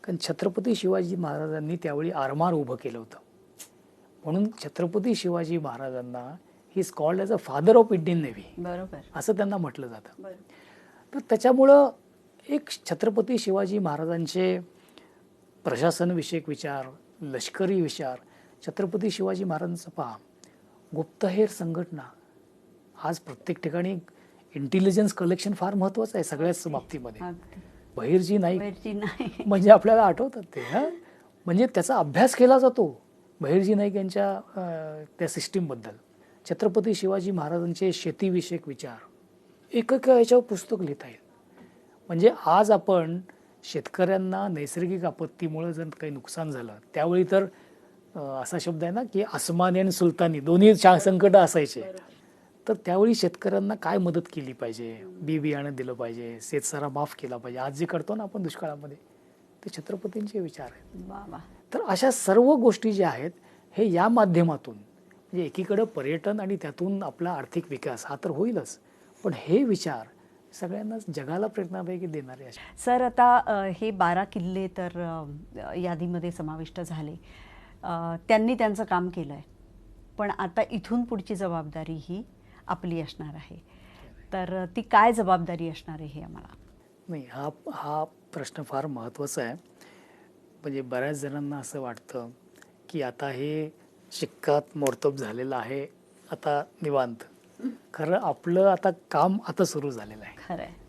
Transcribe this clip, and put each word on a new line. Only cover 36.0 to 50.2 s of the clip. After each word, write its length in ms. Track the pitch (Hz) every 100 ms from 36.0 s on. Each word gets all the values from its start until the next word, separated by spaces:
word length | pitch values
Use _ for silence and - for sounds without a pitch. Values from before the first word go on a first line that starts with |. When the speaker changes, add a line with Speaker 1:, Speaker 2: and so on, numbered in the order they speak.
| _ _ _ _ -
Speaker 1:
छत्रपती 440 | 175 220 190 214
शिवाजी 380 | 185 190 196 185
महाराजांचे 600 | 185 151 170 170 165 190
शेतीविषयक 760 | 170 165 156 190 180 165 170 147
विचार, 300 | 131 139 113 - _ _ _ _ _ _
एकक 360 | 240 233 262 262
याच्यावर 340 | 247 233 247
पुस्तक 340 | 240 190 - 147
लिहिता 280 | 165 143 127
येईल. 180 | 113 _ _ _ - - _ _ _ -
म्हणजे 240 | 170 214 - -
आज 260 | 175 214
आपण 480 | 202 - 185 160 175 185 - _ _
शेतकऱ्यांना 840 | - - - - 180 190 190 190 202
नैसर्गिक 580 | 160 147 - 175 185 170
आपत्तीमुळं 680 | - 160 - 165 156 170
जर 120 | 160 160
काही 240 | - 156
नुकसान 380 | 139 - - 160
झालं, 220 | 131 117 104 _
त्यावेळी 320 | 156 160 180 180
तर, 140 | 190 190 - - - - _ _ 175
अ, 40 |
असा 380 | 139 135 123 170
शब्द 240 | 175 160
आहे 100 | 170
ना 100 | 202 247
की 100 | 190 208
अस्मानी 460 | 156 - 170 185 180
आणि 120 | 190
सुलतानी 480 | 180 170 165